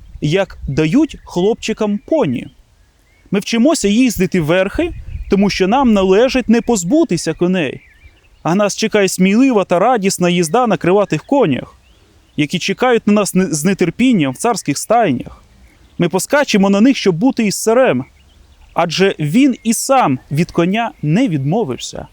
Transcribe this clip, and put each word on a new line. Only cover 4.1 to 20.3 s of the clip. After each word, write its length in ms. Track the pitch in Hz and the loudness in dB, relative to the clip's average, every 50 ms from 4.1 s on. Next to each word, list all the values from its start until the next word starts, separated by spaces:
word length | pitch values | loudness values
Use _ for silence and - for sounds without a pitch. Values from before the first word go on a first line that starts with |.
| - - 190 180 - 180 | 0 0 -2 0 0 -2
верхи, 520 | 151 143 170 185 185 196 - - 339 339 - - - - - - - - | 0 2 2 2 0 0 -2 -4 -4 -4 -6 -10 -12 -12 -12 -12 -4 0
тому 200 | 202 190 202 190 | 0 2 2 0
що 180 | - - 185 | 0 0 0
нам 260 | 185 226 285 269 240 214 | 0 2 2 2 2 2
належить 560 | 196 190 190 185 208 247 262 - 254 233 - | 2 2 4 4 4 2 2 0 0 0 2
не 120 | 220 233 | 0 2
позбутися 720 | - - 240 196 170 170 262 320 330 - 180 160 - 160 156 | 2 0 -2 -2 0 0 0 2 2 0 -2 -4 -4 -6 -4
коней. 480 | - 175 180 185 185 151 - - - - _ _ _ - - _ _ _ _ _ _ - | -2 -2 0 0 -2 -2 -4 -6 -10 -16 _ _ _ -20 -20 _ _ _ _ _ _ -4
А 120 | 147 175 | -2 0
нас 220 | 202 208 196 - | 0 0 -2 -2
чекає 300 | - 226 214 - 214 196 | -4 -4 0 0 0 0
смілива 560 | 185 - - 185 190 202 226 269 269 247 202 180 | 0 0 0 2 2 4 4 2 2 2 0 0
та 160 | - 180 170 | 0 0 2
радісна 500 | 190 247 262 226 185 196 - - 180 175 | 2 2 2 0 0 -2 -2 0 0 0
їзда 380 | 175 180 175 151 170 240 254 | 0 0 0 0 0 0 2
на 100 | 220 185 | 0 0
крилатих 460 | - - 165 185 208 196 - 240 - - | 0 0 2 2 2 2 0 -4 -6 -4
конях, 520 | - 277 285 233 165 127 120 - - - _ _ _ _ _ _ _ _ _ _ _ _ | -2 0 0 2 0 0 -4 -6 -12 -18 _ _ _ _ _ _ _ _ _ _ _ _
які 220 | - 151 143 - 180 | -4 -4 -2 -2 -4
чекають 480 | - - 190 - 233 254 240 220 - | -4 -4 -2 0 2 2 2 2 2
на 60 | 214 208 | 2 2
нас 220 | 208 196 - - | 2 2 0 0
не-, 180 | 185 185 - 165 | 0 0 0 -2
з 220 | 147 147 196 196 | -2 -2 -2 0
нетерпінням 580 | - 180 165 - - 233 262 240 190 143 135 127 | 0 0 -2 0 0 0 2 2 2 0 -2 -2
в 40 | |
царських 400 | - - 240 233 180 - - 139 | -2 -2 -2 -2 -2 -4 -6 -6
стайнях. 640 | - - - 220 240 226 170 123 120 - - - - - _ _ _ - - _ _ _ _ _ | -6 -2 0 0 2 2 0 0 -2 -6 -10 -18 -20 -20 _ _ _ -20 -20 _ _ _ _ _
Ми 120 | - 165 156 | -4 -2 -2
поскачемо 600 | - 185 - - - 294 277 - - 202 190 196 | -2 -2 -2 0 0 0 2 2 2 2 2 2
на 120 | 196 196 | 4 4
них, 160 | 220 285 262 | 4 4 2
щоб 180 | - - 202 175 | 2 0 0 0
бути 300 | 156 220 269 - - 226 | 2 0 0 0 0 -2
із 180 | 196 - - - | -2 -4 -2 -2
царем, 420 | 220 226 254 262 220 143 123 123 - _ _ _ _ _ - _ _ _ - - - - | 0 2 2 2 2 0 -2 -6 -10 _ _ _ _ _ -20 _ _ _ -20 -20 -8 -4
адже 420 | - 170 175 151 156 190 196 - - | -4 -4 -2 0 0 0 0 0 -2
він 360 | 151 147 160 247 285 277 233 - - | -4 0 2 4 4 2 2 0 -2
і 100 | 220 226 | -2 -2
сам 460 | - - - 269 254 220 165 127 - - - | -2 -2 0 2 2 2 2 0 -2 -4 -4